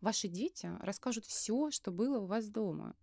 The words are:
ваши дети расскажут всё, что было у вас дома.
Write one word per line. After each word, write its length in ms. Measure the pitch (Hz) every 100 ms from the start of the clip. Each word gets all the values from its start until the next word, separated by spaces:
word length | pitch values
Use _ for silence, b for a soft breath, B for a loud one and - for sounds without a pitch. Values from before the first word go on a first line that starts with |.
ваши 280 | 196 208 196
дети 420 | 175 311 - 175 175
расскажут 440 | 185 202 254 226 -
всё, 460 | - - 240 302
что 180 | - -
было 300 | 180 247 262
у 60 | 190
вас 220 | 220 214
дома. 440 | 220 202 156 - -